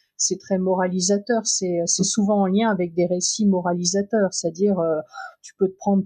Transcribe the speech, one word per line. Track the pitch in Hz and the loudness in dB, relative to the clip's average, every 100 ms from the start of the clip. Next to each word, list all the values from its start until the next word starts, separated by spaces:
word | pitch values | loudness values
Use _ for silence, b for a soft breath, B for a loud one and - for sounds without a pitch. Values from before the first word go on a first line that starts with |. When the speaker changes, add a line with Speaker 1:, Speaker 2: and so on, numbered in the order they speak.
| _ - | _ -6
Speaker 1:
c'est | - 185 | -4 -4
très | - 190 | -2 0
moralisateur, | 185 185 185 185 180 202 202 233 220 | 2 2 0 0 0 0 0 -2 -2
c'est, | - 185 175 170 | -2 -2 0 0
c'est | - | 0
Speaker 2:
Mm. | |
Speaker 1:
souvent | 185 - 202 208 | 0 0 2 2
en | 190 | 2
lien | 196 226 | 2 2
avec | 190 175 | 0 -2
des | 165 175 | 0 0
récits | 180 - - 202 | 0 -2 2 2
moralisateurs, | 185 180 175 180 196 202 220 190 | 2 0 -2 -2 -2 0 0 0
c'est-à-dire, | - 170 165 202 185 | -2 -6 0 0 2
euh, | 165 156 151 B B B | 0 -2 -6 B B B
tu | - - | -20 -2
peux | 190 | -2
te | - | 0
prendre | - 196 | 0 0